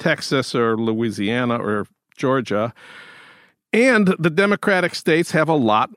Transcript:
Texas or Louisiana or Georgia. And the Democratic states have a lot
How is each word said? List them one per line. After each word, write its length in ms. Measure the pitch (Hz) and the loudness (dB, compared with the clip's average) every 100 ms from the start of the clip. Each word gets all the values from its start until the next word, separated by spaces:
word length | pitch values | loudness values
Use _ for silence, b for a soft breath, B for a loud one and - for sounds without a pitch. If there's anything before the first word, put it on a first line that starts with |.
Texas 520 | 170 147 - 139 - | -2 -2 -2 -2 -2
or 240 | 131 117 110 | 0 0 0
Louisiana 840 | 113 110 117 98 101 120 123 117 | -2 -2 -4 -4 -4 -2 -2 -4
or 240 | 104 107 92 _ _ - | -4 -4 -6 _ _ -6
Georgia. 580 | 131 135 120 104 117 - B B B B B B B B _ | -2 -2 -2 -4 -4 -8 B B B B B B B B _
And 420 | 214 262 226 190 175 | 2 4 4 2 2
the 120 | 165 | 0
Democratic 640 | 156 202 202 - 185 170 | 2 0 2 0 0 0
states 380 | - - 160 170 | -2 0 0 2
have 180 | 160 156 | 0 2
a 40 | |
lot 360 | 156 113 107 127 | 2 2 2 0